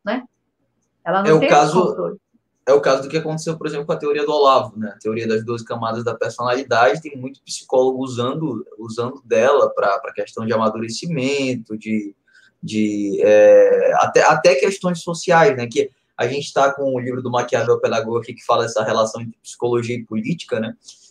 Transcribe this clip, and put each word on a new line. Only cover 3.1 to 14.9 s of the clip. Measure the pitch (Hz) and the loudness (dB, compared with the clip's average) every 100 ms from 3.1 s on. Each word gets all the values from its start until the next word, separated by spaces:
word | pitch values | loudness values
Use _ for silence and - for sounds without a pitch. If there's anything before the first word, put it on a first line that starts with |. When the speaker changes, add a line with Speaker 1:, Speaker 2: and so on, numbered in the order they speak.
| 160 | -4
Speaker 2:
aconteceu, | 156 160 - 160 | -4 -6 -6 -6
por | 156 | -6
exemplo, | 147 | -6
com | 147 | -6
a | 160 | -4
teoria | 147 147 | -2 -2
do | 147 | 0
Olavo, | 151 139 131 113 107 | 2 4 4 2 -8
né? | 104 | -10
A | - | -8
teoria | 107 113 113 | -6 -4 -2
das | 110 | -2
doze | 110 120 | -2 -8
camadas | 117 117 113 113 | -8 -6 -4 -4
da | 117 | -4
personalidade, | 113 113 117 123 123 135 117 123 151 | -4 -6 -4 -2 -2 0 2 4 2
tem | 156 131 | -6 -12
muito | 131 139 | -14 -14
psicólogo | - - - 131 131 127 | -16 -14 -2 2 2 0
usando, | 135 120 123 147 160 107 - - | -4 -4 -4 -4 -6 -8 -12 -16
usando | 113 110 120 135 | -12 -6 -6 -8
dela | 113 110 113 107 - | -2 2 4 4 2
pra, | - 104 101 | 0 -2 -2
pra | - | -6
questão | - 101 - 110 | -10 -10 -6 -2
de | |
amadurecimento, | 113 110 110 113 113 170 156 127 143 135 123 110 107 | 0 0 -2 -8 -8 -6 -4 -2 -2 -2 -4 -8 -10
de, | 110 107 101 - _ _ _ _ | -4 -4 -4 -14 _ _ _ _
de, | - 107 107 104 101 98 | -8 -2 -2 -2 -4 0
é, | 101 104 104 104 101 98 - - | 4 8 8 8 8 4 2 2
até, | - - | 2 4
até | - 156 175 | 4 4 4
questões | 185 196 190 180 | 4 0 -2 -4